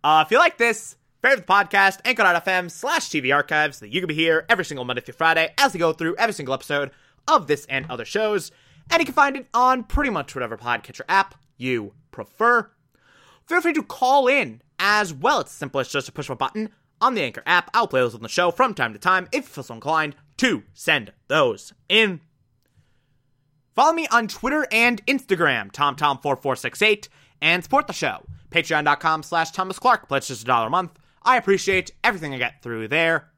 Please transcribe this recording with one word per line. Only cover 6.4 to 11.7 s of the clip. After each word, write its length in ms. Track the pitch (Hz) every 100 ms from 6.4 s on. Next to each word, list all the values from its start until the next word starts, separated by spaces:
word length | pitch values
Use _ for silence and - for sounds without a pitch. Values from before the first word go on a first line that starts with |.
| 135 135
episode 340 | - 143 139 _ _ _ -
of 180 | 302 151
this 200 | 143 -
and 200 | 135 151
other 140 | 123 113
shows. 460 | 202 214 208 151 _ _ _ -
And 120 | 330
you 40 | 320
can 80 |
find 220 | 269 277 269
it 120 | 247
on 300 | 233 254 254
pretty 280 | - - 285
much 220 | 185 131
whatever 220 | 135 120 110
podcatcher 460 | 117 120 - - -
app 260 | 190 196 - _ _
you 360 | 127